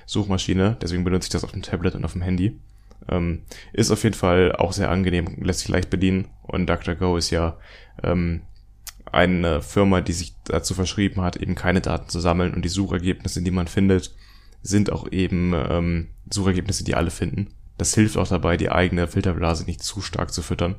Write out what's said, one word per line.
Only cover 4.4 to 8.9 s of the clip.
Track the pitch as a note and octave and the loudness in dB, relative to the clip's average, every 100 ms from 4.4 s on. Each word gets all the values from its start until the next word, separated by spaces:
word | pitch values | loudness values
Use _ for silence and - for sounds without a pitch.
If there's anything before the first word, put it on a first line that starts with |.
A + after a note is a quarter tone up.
| F2+ - | 4 4
auch | F2 | 0
sehr | G#2 - | 0 0
angenehm, | F#2 F#2 F2 E2+ - | 2 2 0 -2 -4
lässt | F2+ F2+ | -4 -2
sich | - | -2
leicht | F2 - | -2 0
bedienen. | F2 F#2 F#2+ - - | 0 2 2 -2 -12
Und | - F#2 E2+ | -6 -2 0
DuckDuckGo | E2+ - E2+ F#2 | 0 -2 -2 0
ist | E2+ - | 0 0
ja, | E2+ E2 - - - - - | 0 0 -4 -14 -20 -20 -6
ähm, | E2+ F2+ F2 E2+ - - - - - | 0 0 0 -2 -8 -20 -20 -18 -18